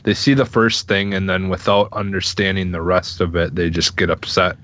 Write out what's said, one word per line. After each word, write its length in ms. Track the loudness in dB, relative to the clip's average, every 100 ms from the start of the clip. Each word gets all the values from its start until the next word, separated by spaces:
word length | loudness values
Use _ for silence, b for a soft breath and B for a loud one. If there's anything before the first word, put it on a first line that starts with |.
they 100 | -2
see 180 | 2 2
the 120 | 2 2
first 420 | 2 2 0 0
thing, 240 | -2 0
and 160 | -2 -2
then 200 | -2 -2
without 420 | -2 2 2 2
understanding 800 | -2 -4 -4 -4 -2 0 0 -2
the 80 | -4
rest 380 | 0 0 0 -2
of 160 | -2 0
it, 180 | -2
they 140 | 0 -2
just 260 | 0 -2 0
get 140 | 0
upset 460 | 0 0 0 0 -2